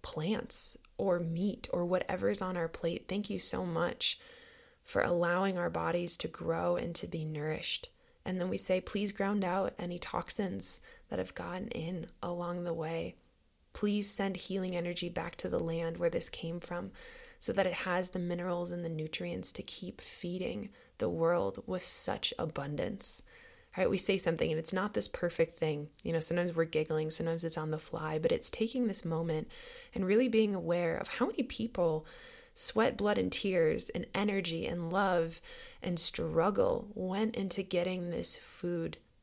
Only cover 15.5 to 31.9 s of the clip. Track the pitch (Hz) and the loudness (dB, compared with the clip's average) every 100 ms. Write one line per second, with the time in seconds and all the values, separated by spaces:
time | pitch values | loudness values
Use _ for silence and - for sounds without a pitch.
15.5 | 175 165 165 165 170 170 165 - - 165 | -2 0 -2 -2 0 0 2 0 -2 -6
16.5 | 175 - 175 190 - - - - - - | -8 -8 -8 -8 -14 -18 -18 -20 -8 -2
17.5 | 196 185 170 185 180 180 180 175 175 180 | 0 0 -2 -2 0 0 -2 -2 -2 -2
18.5 | 175 175 175 165 156 156 - 175 180 175 | -4 -4 -4 -4 -4 -4 -4 -4 -2 -2
19.5 | - - - 185 - - - 175 185 185 | -2 -6 -8 -8 -10 -12 -8 -6 -4 -4
20.5 | 196 202 - - - 180 165 165 175 - | -6 -8 -14 -20 -4 -2 2 2 2 0
21.5 | - - 180 - - - - - - - | -4 -6 0 4 4 4 0 -2 -2 -4
22.5 | 139 143 147 90 196 - - - - - | -4 -4 -2 -4 2 4 4 0 -20 -20
23.5 | - _ - 190 190 - 190 170 165 - | -20 _ 0 2 8 6 6 2 0 0
24.5 | 160 165 185 208 208 - - 170 - 165 | 0 0 0 0 2 2 2 -2 2 0
25.5 | - 156 147 151 - - 165 160 175 175 | 0 -2 -2 -6 -8 -2 0 2 2 0
26.5 | 165 165 156 156 156 156 160 165 165 165 | 0 0 0 0 0 2 0 0 -2 -2
27.5 | 160 156 156 - 165 156 156 160 - - | -2 -2 -4 -6 -6 -4 0 2 4 2
28.5 | - 226 262 233 190 165 165 170 156 156 | 2 -2 0 0 0 0 -2 -2 -2 -4
29.5 | - - - - 185 185 214 254 220 214 | -12 -16 -16 -10 -4 2 4 4 4 2
30.5 | 190 165 175 170 - - - 233 - - | 0 0 0 0 -2 -4 -2 -2 0 -4
31.5 | - - - 170 | -4 -4 0 2